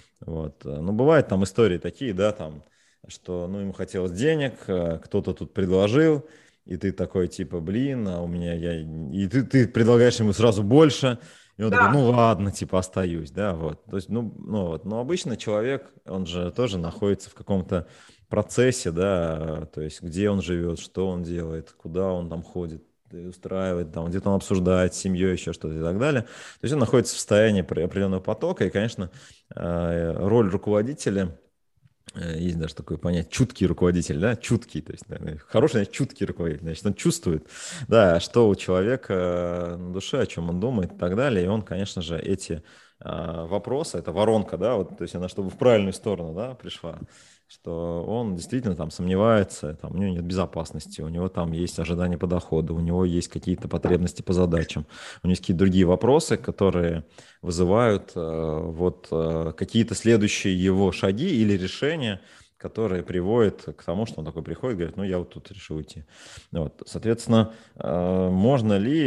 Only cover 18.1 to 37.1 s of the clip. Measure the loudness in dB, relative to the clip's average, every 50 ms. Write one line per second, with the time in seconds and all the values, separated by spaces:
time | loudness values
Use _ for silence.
18.1 | -20 _ _ -4 -2 -2 -2 0 2 2 2 2 2 0 -2 -4 -2 0 0 2
19.1 | 2 0 0 -2 -2 -4 -4 -6 -6 -8 -8 -10 -10 -10 -10 -10 -10 -10 -12 -8
20.1 | -2 0 0 2 2 0 0 0 -2 0 0 -2 -4 -4 -8 -10 -6 -4 -2 -2
21.1 | -2 -4 -6 -6 -6 -6 -6 -6 -6 -8 -10 -12 -18 _ -12 -8 -4 -2 -2 0
22.1 | -2 -2 -4 -6 -8 -10 -10 -8 -8 -8 -6 -8 -8 -12 -16 _ _ _ _ _
23.1 | -18 -16 -14 -14 -14 -12 -10 -6 -4 -2 -2 0 0 -2 -4 -4 -6 -6 -6 -4
24.1 | -4 -2 0 2 2 2 2 2 2 2 4 4 4 6 4 2 2 -2 -2 -2
25.1 | 0 2 2 2 0 0 -2 -6 -8 -6 -6 -6 -4 -4 -2 -2 0 0 0 2
26.1 | 2 0 -2 -4 -10 -20 -20 -20 -12 _ -4 -2 0 2 2 4 4 4 4 2
27.1 | -2 -6 -2 2 4 6 6 6 4 2 0 -2 -2 -2 -2 -2 0 0 0 0
28.1 | 0 -2 -2 -4 -4 -2 -2 -2 -2 0 -2 0 0 0 -2 -2 -4 -6 -8 -10
29.1 | -10 -16 -20 -20 -20 _ _ -18 -12 -8 -6 -4 -2 -2 -2 -2 -2 -2 -2 -2
30.1 | -2 0 2 4 4 6 4 4 2 -2 0 0 0 2 0 0 -4 -4 -4 -2
31.1 | 0 0 -2 -4 -6 -10 _ _ _ _ _ _ _ _ _ _ _ _ _ -18
32.1 | -12 -10 -8 -6 -6 -4 -4 -4 -2 -4 -6 -6 -8 -10 -10 -10 -8 -4 -2 -2
33.1 | -2 -2 -2 -2 0 0 0 0 0 0 0 0 2 4 4 4 4 2 0 -2
34.1 | -2 0 0 0 0 -2 -2 -2 -2 -2 -2 -4 -10 -10 -10 -10 -14 -16 -16 -16
35.1 | -14 -12 -10 -10 -10 -12 -8 -2 2 4 4 4 4 2 0 0 -2 -4 -4 -4
36.1 | -4 -4 -6 -4 -4 -2 -4 -4 -4 -4 -6 -8 -6 -4 -2 -2 -2 0 0 0